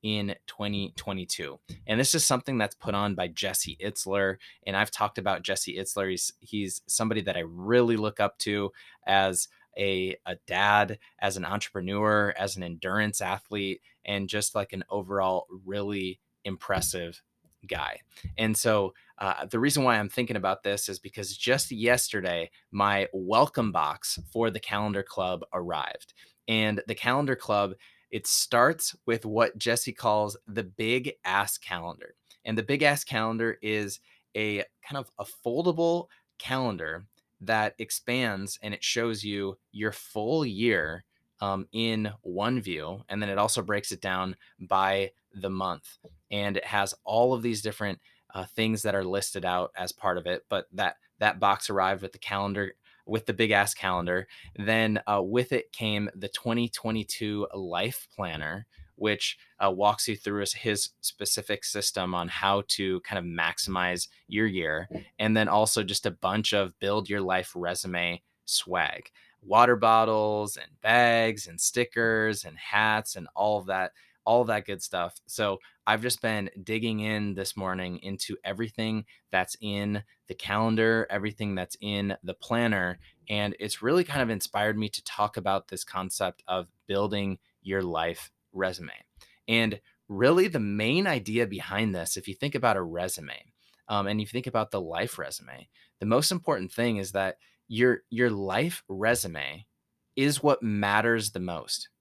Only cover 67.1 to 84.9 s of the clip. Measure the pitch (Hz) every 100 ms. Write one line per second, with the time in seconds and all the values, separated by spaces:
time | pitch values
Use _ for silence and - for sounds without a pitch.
67.1 | 101 95 92 90 90 87 90 95 90 87
68.1 | 87 _ _ - - - 87 78 - -
69.1 | _ _ _ 98 107 120 120 113 113 110
70.1 | 110 107 107 104 - - _ 107 120 120
71.1 | 117 113 107 87 85 - 123 120 117 113
72.1 | 110 110 104 87 78 - 104 107 107 110
73.1 | 98 82 - 104 107 95 92 90 _ _
74.1 | _ - 120 113 107 - 98 - 92 87
75.1 | - - - 104 95 - _ - 110 120
76.1 | 120 113 107 98 101 95 110 113 107 107
77.1 | 107 104 98 95 - 95 92 90 87 98
78.1 | 98 - 98 - 98 113 - 110 110 104
79.1 | - _ 95 92 - 107 101 101 104 104
80.1 | _ _ 92 - 104 113 110 113 113 110
81.1 | 101 104 104 107 95 90 - 104 104 101
82.1 | 95 87 92 - 117 117 101 90 90 -
83.1 | _ - 104 104 - 104 - 113 170 175
84.1 | 143 120 107 - 101 107 107 107